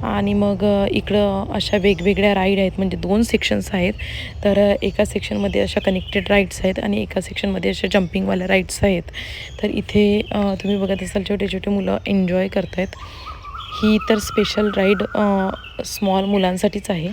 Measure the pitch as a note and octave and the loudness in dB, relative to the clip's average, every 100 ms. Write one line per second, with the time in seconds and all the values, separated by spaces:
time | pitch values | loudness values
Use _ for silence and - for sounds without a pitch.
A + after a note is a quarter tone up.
0 | A#3 G#3 G3+ G3+ G3+ G3 G#3 G3+ G3 G#3+ | -2 0 0 2 2 2 2 4 2 0
1 | - G#3 G3+ G3 G3 G#3+ - G#3 F#3+ F3 | 0 2 2 0 -2 -4 0 2 2 2
2 | F3 F#3+ G3+ G3 F#3+ G3 F#3+ - F#3+ F3 | 2 4 4 4 2 2 0 0 -2 -2
3 | E3+ G#3 A3+ G#3+ - - F#3+ F#3+ F3+ A3 | 0 2 4 2 0 -2 0 0 0 -2
4 | - - - - G#3 G3 G3+ G3+ G3 - | -8 -8 -10 -2 2 4 4 4 0 0
5 | G#3 G#3 - G#3+ G3 F3 G3 - G3 F#3 | 0 0 -4 -2 0 0 0 0 0 0
6 | - G3+ F#3 G3+ F#3+ - F#3 F#3 - G3+ | -2 -4 2 2 2 0 -2 0 -2 -2
7 | G3+ - F#3 F#3+ G3+ F#3 F#3 F#3+ G3 G3+ | -2 -4 -6 -4 -2 0 -2 -2 0 2
8 | F3+ G3 F#3+ F#3+ F3+ F#3+ F3+ - G3+ F3+ | 0 -2 0 -2 2 0 0 0 2 2
9 | - - - - - - G#3 - G3 G#3 | -2 -12 -12 -12 -12 -6 -4 -2 0 4
10 | G#3 G#3 - G#3 G3+ F#3+ F#3+ G3+ F#3+ G3 | 4 4 0 -2 0 -2 -2 -2 0 -2
11 | F#3 G#3 F#3 G#3 G3 F#3 F#3+ G3+ F#3+ G3 | -2 -4 -2 -2 -2 -4 -2 -2 0 -2
12 | - G3+ F3+ F3+ F#3+ G3 F3+ - F#3+ - | 0 0 2 0 0 -2 -4 -4 -6 -6
13 | - - - - - - - - G#3+ G#3+ | -14 -14 -14 -14 -12 -14 -12 0 2 2
14 | G#3 A3 - - G3+ - G#3 G3 F#3+ G3+ | 4 0 2 0 0 0 0 2 2 2
15 | G#3 - G#3 G3 F#3+ - - - - - | 0 0 2 2 0 -4 -12 -10 -10 -2
16 | G3 F#3+ G3 G3+ F#3 F#3 G#3 G#3 - F3+ | 0 2 2 2 2 2 0 0 -4 -4
17 | E3 | -4